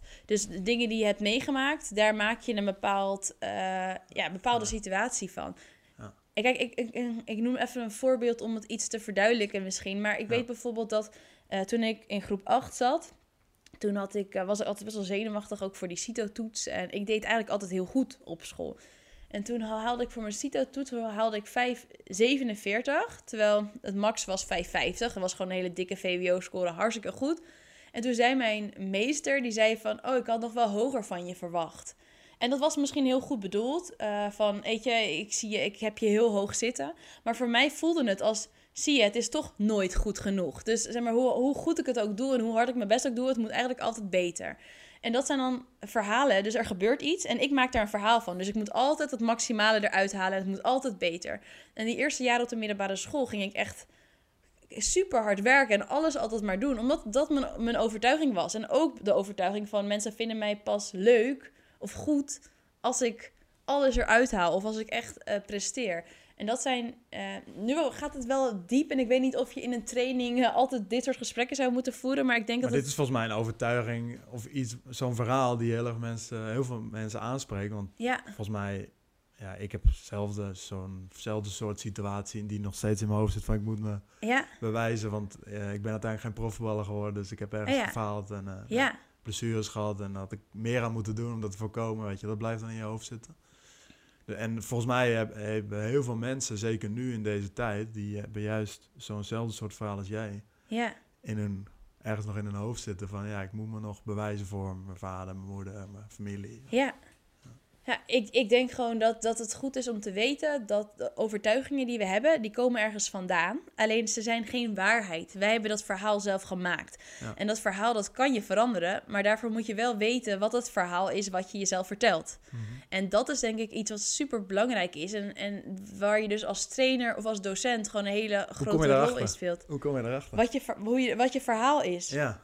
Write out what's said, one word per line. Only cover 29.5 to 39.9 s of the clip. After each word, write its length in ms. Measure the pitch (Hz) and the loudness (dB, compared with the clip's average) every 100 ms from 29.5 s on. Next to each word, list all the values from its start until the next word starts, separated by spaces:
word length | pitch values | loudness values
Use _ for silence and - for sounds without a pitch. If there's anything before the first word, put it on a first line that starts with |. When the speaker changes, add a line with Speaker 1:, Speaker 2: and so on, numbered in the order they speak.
Speaker 1:
zei 260 | 214 220 220 | 4 4 4
van, 280 | 214 220 - | -2 -4 0
"Oh, 80 | 262 | 0
ik 100 | 240 | 0
had 140 | 226 | -2
nog 120 | 233 | -2
wel 160 | 233 226 | 2 2
hoger 360 | 202 254 262 202 | 4 0 0 -4
van 200 | 180 175 | -6 -6
je 100 | 180 | -8
verwacht." 600 | 175 170 160 - - - _ - - - | -6 -4 -4 -6 -18 -20 _ -20 -20 -4
En 120 | 240 | 0
dat 100 | 269 | 4
was 160 | 302 311 | 2 2
misschien 300 | 285 294 262 | 0 2 4
heel 160 | 262 | 4
goed 180 | 262 262 | 2 -4
bedoeld, 560 | 190 202 233 330 349 - | -2 -2 0 -2 -4 -6
eh, 340 | 214 208 208 | -4 -2 -2
van, 320 | 208 208 202 | 2 2 2
"Weet 220 | - 226 | -2 -2
je, 80 | 233 233 208 151 | 2 2 2 0
ik 140 | 208 | -2
zie 160 | - 214 | -4 -2
je, 80 | 208 175 | 0 -2
ik 120 | - | -2
heb 180 | 220 214 | -4 0
je 100 | 220 | 4
heel 240 | 208 233 | 6 6
hoog 240 | 202 202 - | 4 0 0
zitten." 380 | 233 247 277 330 - - | -2 -2 -6 -8 -18 -8
Maar 120 | 233 226 | -4 0
voor 140 | 247 | 2
mij 220 | 233 285 | 6 4
voelde 380 | 294 320 339 240 | 4 2 4 2
het 120 | 196 | 4
als, 260 | 208 214 - _ _ | 2 0 -4 _ _
"Zie 260 | - - 277 | -4 2 6
je, 60 | |
het 120 | 208 233 | 6 4
is 140 | 220 | 0
toch 240 | 311 302 - | -2 -2 0
nooit 380 | 208 208 190 | 2 4 2